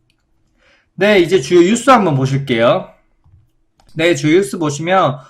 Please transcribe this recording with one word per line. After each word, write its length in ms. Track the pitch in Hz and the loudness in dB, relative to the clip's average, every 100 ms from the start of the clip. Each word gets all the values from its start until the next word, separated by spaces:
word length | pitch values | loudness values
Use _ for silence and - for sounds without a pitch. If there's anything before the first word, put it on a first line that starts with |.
| _ _ _ _ _ _ _ _ _ | _ _ _ _ _ _ _ _ _
네, 260 | - 202 202 | -2 0 2
이제 180 | 160 180 | 2 0
주요 220 | 135 175 | 2 2
뉴스 300 | 180 233 277 | 2 2 2
한번 240 | 240 180 135 | 2 2 -2
보실게요. 720 | 131 135 135 117 120 185 185 _ _ _ _ _ _ _ _ _ _ | -2 -4 -4 0 0 0 -6 _ _ _ _ _ _ _ _ _ _
네, 200 | 160 170 143 | -2 -2 0
주요 200 | 151 180 | 0 0
뉴스 220 | 196 185 | 0 -4
보시면 600 | 151 143 165 190 151 - | -6 -6 -2 0 0 -4